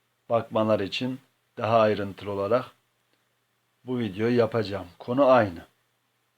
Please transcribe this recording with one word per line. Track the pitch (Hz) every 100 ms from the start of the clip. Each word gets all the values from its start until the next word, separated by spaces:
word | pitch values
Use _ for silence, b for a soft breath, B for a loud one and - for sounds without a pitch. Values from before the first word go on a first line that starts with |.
| _ _ -
bakmalar | 117 110 110 110 104
için | 98 - 127 131 _ _ _ -
daha | 110 113
ayrıntılı | 107 101 101 90 98
olarak | 98 98 123 - _ _ _ _ _ _ _ _ _ _ _
bu | 123 123
videoyu | 113 92 113 123
yapacağım. | 110 117 101 101 90 -
Konu | - 127
aynı. | 135 127 101 87 - _ _ _ _ _ _